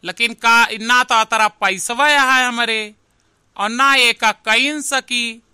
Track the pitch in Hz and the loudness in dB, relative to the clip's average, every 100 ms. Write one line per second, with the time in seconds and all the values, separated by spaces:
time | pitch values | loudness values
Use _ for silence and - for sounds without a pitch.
0 | 180 180 233 226 233 233 233 220 226 247 | -12 -4 -4 0 2 4 2 -2 0 0
1 | 254 233 220 220 214 _ 196 190 - 240 | 2 0 0 0 -2 _ -4 -4 -6 0
2 | 294 285 262 262 247 233 233 220 214 214 | 2 2 2 2 0 -2 -4 -4 -6 _
3 | _ _ _ _ _ - 202 233 277 269 | _ _ _ _ _ -8 -6 0 2 4
4 | 240 226 220 208 - 226 269 302 277 269 | 2 2 -2 -2 -2 0 0 -4 -4 -6
5 | 254 247 233 226 _ | -4 -6 -6 -10 _